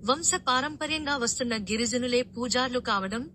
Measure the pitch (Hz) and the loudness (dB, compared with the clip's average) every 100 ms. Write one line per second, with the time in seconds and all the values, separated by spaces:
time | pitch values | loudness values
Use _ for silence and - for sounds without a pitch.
0 | 208 285 339 370 - 254 285 302 302 311 | 2 2 4 2 2 2 2 -2 -2 -2
1 | 294 285 233 - 247 226 190 220 233 247 | 0 0 0 0 -2 -2 -2 -2 0 0
2 | 247 247 254 - 247 247 254 247 240 202 | 2 0 0 -4 0 2 2 -2 0 0
3 | 190 220 294 | 0 -4 -8